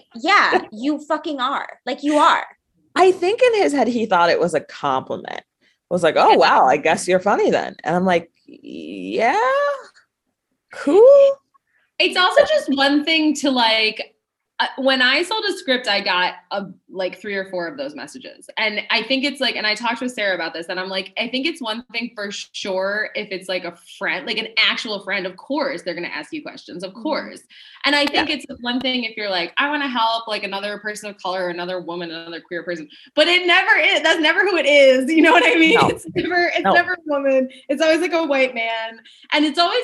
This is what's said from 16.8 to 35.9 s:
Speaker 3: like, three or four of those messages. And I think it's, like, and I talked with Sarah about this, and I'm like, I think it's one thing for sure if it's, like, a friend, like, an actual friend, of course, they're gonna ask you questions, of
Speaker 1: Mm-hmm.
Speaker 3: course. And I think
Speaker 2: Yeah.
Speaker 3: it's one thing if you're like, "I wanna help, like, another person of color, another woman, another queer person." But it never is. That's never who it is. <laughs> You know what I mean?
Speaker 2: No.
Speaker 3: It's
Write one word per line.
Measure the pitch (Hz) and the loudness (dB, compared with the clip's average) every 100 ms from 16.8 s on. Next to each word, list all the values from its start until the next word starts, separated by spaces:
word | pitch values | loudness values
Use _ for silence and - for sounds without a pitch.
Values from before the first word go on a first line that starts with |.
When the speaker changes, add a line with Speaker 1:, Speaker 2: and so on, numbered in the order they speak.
| _ | _
Speaker 3:
like, | 185 185 185 | -8 -8 -8
three | 214 | -10
or | 196 190 | -8 -8
four | 180 165 | -8 -8
of | 147 | -10
those | 143 | -12
messages. | 135 139 131 - - - - | -12 -16 -16 -20 -20 -14 -6
And | 214 - - | -4 -4 -2
I | 233 | -2
think | 233 269 | -2 -2
it's, | 285 277 | -4 -4
like, | 240 - | -6 -4
and | 214 | -4
I | |
talked | 214 233 240 | -4 -4 -6
with | 247 | -6
Sarah | 233 202 | -4 -4
about | 175 160 | -4 -6
this, | 160 170 | -8 -10
and | 185 | -8
I'm | 190 | -6
like, | 190 190 - | -8 -8 -8
I | 233 | -6
think | 254 | -4
it's | 311 - | -4 -6
one | 226 226 - | -8 -10 -10
thing | 226 240 | -10 -10
for | - 202 | -10 -10
sure | 202 - - 208 185 196 208 208 | -10 -14 -10 -6 -4 -4 -4 -6
if | 208 208 | -8 -8
it's, | 185 190 | -10 -6
like, | 185 | -6
a | 170 170 - - | -8 -14 -20 -8
friend, | 180 175 | -6 -6
like, | 233 220 | -6 -8
an | 220 - | -6 -2
actual | 208 240 226 202 | -2 -2 -6 -8
friend, | 196 196 | -6 -6
of | 185 | -6
course, | 185 - 294 - 170 | -10 -6 -4 -4 -6
they're | 180 | -8
gonna | 165 170 | -8 -8
ask | 147 - | -10 -12
you | 156 | -12
questions, | - - - 175 | -14 -18 -16 -14
of | 185 | -14
Speaker 1:
Mm-hmm. | 214 | -8
Speaker 3:
course. | 302 226 - - _ - - - | -6 -4 -6 -16 _ -20 -20 -6
And | 277 294 | 0 0
I | |
think | 285 349 320 | 0 -2 -2
Speaker 2:
Yeah. | |
Speaker 3:
it's | 285 - 254 | -6 -8 -10
one | 240 254 | -6 -4
thing | 262 247 | -4 -4
if | 226 220 | -6 -8
you're | 208 | -4
like, | 185 170 - | -4 -4 -2
"I | 285 | -2
wanna | 294 277 | -2 -4
help, | 247 226 226 220 | -2 -2 -2 -6
like, | 208 | -8
another | 196 196 208 202 | -6 -8 -8 -8
person | 208 208 208 | -10 -10 -12
of | 202 | -10
color, | 185 190 180 | -6 -4 -4
another | 175 175 185 | -6 -6 -8
woman, | 165 175 170 | -8 -10 -10
another | 165 165 165 | -12 -14 -16
queer | - 170 | -10 -10
person." | 180 170 151 - - | -8 -10 -12 -20 -4
But | 294 320 | 0 2
it | 359 | 2
never | 349 359 381 392 | 4 2 4 2
is. | 349 339 | 2 2
That's | 320 339 | 2 2
never | 302 349 | 2 2
who | 392 | 2
it | 339 | 2
is. | 277 294 269 262 254 | 4 6 8 6 4
<laughs> | |
You | 320 | 6
know | 320 | 6
what | 339 | 6
I | 320 339 | 4 4
mean? | 320 | 4
Speaker 2:
No. | 466 | 4
Speaker 3:
It's | - | 2